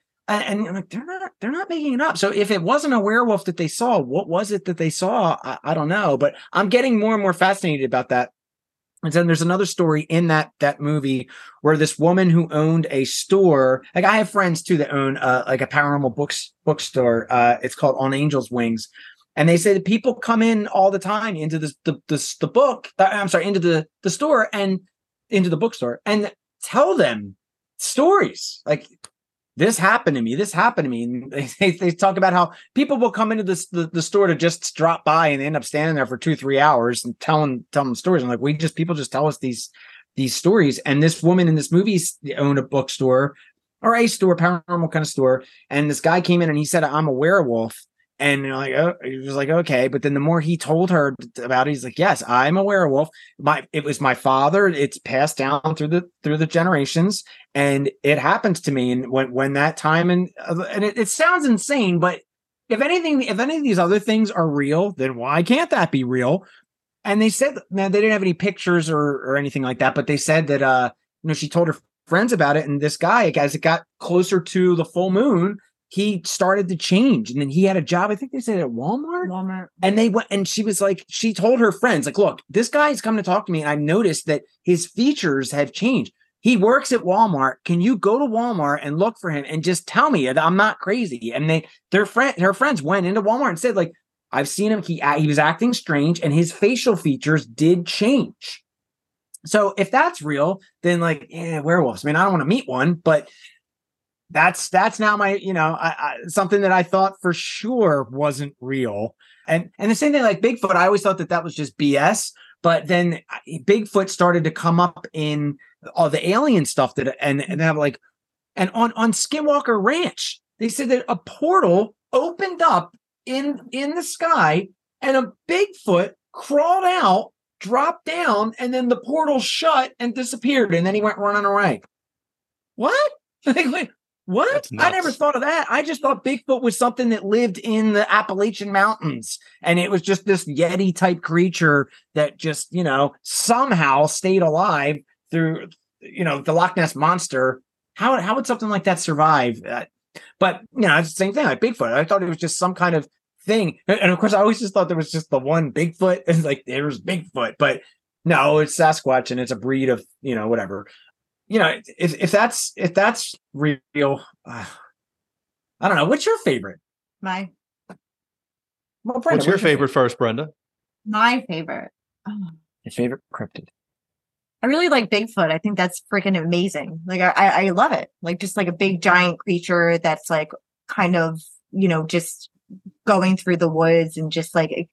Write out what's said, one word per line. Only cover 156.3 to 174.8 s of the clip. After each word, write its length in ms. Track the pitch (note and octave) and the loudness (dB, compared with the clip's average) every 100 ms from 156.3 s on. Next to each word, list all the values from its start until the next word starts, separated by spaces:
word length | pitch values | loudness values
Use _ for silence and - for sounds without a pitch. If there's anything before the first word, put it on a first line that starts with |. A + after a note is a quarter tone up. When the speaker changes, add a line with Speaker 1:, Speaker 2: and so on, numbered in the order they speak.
| E3 | 2
Speaker 1:
like, 200 | D#3 C3+ B2 | 2 -4 -6
there 180 | C3 | -6
was 160 | D3 A#2+ | -4 -6
Bigfoot. 540 | - F#3 - B2+ A2+ - | -6 -6 -6 -6 -4 0
But 220 | C#3+ - - _ _ _ | 0 0 -8 _ _ _
no, 340 | E3 D3 D3 D3+ | 0 2 4 4
it's 180 | D3+ - | 2 2
Sasquatch 540 | D#3 D#3 C3+ B2+ B2 | 2 2 2 0 0
and 100 | B2+ | -4
it's 120 | A#2+ | -4
a 40 | A2+ | -4
breed 320 | B2 C3+ C3 | -2 0 0
of, 160 | A#2 - _ | -2 -4 _
you 120 | C3+ | -6
know, 140 | A2+ G#2+ | -4 -2
whatever. 380 | A#2 F#2 G2+ G2+ - _ _ _ _ - | -2 -4 -10 -14 -20 _ _ _ _ -4
You 80 | G#3+ | 0
know, 220 | D#3+ - - - | 2 0 -10 -4
if, 180 | E3+ D3 | -4 -2
if 100 | F3 | 0
that's, 420 | G3+ A#3 - - - | 2 2 -2 -8 -4
if 160 | F3+ | -2
that's 420 | F#3+ G#3+ A3+ - - _ | 2 0 0 -8 -12 _
real, 260 | C#3 D3+ C3+ _ D3 C#3 C3+ - _ | -4 -2 -2 _ -2 0 -2 -8 _
uh, 220 | - A#2 G2 - - _ _ _ _ _ _ _ _ - | -16 -14 -14 -18 -20 _ _ _ _ _ _ _ _ -4
I 80 | G3 | 0
don't 80 | E3 | 2
know. 80 | |
What's 220 | D#3+ D4 A4 | 2 2 0
your 100 | A4 | 0
favorite? 380 | - A#2+ F#2+ - _ _ _ _ | 0 -2 -4 -16 _ _ _ _
Speaker 2:
My 260 | F#3+ F#3 F#3 _ _ _ - F#3+ _ _ _ _ _ _ _ _ _ _ | -8 -8 -10 _ _ _ -20 -20 _ _ _ _ _ _ _ _ _ _
Speaker 1:
Well, 160 | A3 B3 | -8 -6
Brenda, 20 | |
Speaker 3:
What's 20 | |
your 120 | E4 D#4+ | -2 0
Speaker 1:
what's 100 | E3+ | 2
your 100 | F#3+ | 2
Speaker 3:
favorite 300 | F3 C#3 C#3 | 2 2 2
Speaker 1:
favorite? 0 | |
Speaker 3:
first, 300 | C#3+ B2 - | 2 0 0
Brenda? 300 | A#2 A#2 D#3 _ _ _ _ _ G#3+ | -2 -2 -8 _ _ _ _ _ -6
Speaker 2:
My 380 | G#3+ A#3 B3+ - | 0 2 2 -4
favorite. 420 | E3 D#3 C#3 - _ _ _ G3+ | -8 -8 -10 -12 _ _ _ -14
Oh. 200 | G#3 F3 - _ _ | -12 -12 -14 _ _
Speaker 1:
Your 80 | A2 | -14
favorite 280 | - A#2+ C3+ _ | -6 -4 -6 _
cryptid? 340 | - G#2 - - _ _ _ _ _ _ _ _ - | -14 -12 -14 -20 _ _ _ _ _ _ _ _ -6
Speaker 2:
I 40 | A#3+ | -2
really 220 | D4+ | 0